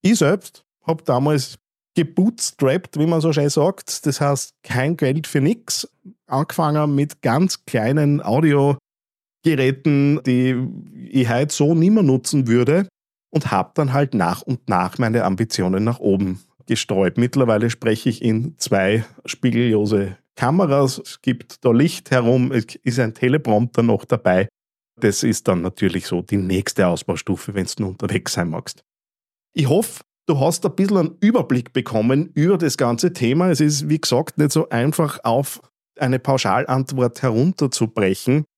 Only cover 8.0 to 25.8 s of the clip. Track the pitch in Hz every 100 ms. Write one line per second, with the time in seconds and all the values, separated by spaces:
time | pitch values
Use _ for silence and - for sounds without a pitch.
8 | 143 143 - 123 160 143 139 139 _ _
9 | _ _ _ _ 165 143 131 135 160 143
10 | 143 151 131 123 127 123 131 - - -
11 | 123 135 120 120 147 - 147 165 175 220
12 | 156 131 - 147 123 117 123 165 196 _
13 | _ _ _ 160 - 98 90 - 143 135
14 | 139 110 85 90 - 127 - 92 92 -
15 | 117 117 95 95 110 - 92 95 110 117
16 | 104 98 95 95 _ _ - 117 - 95
17 | 92 101 123 135 120 107 117 - 117 107
18 | 131 113 117 110 131 - - 98 95 110
19 | 113 - - - 127 117 123 110 107 104
20 | 98 98 _ - 123 170 175 139 135 -
21 | - - - - - - 127 117 165 -
22 | - 131 117 131 127 135 - - - 120
23 | 113 110 127 151 127 107 117 - 117 104
24 | - 117 95 92 101 _ _ _ _ _
25 | 110 98 120 101 - 90 87 -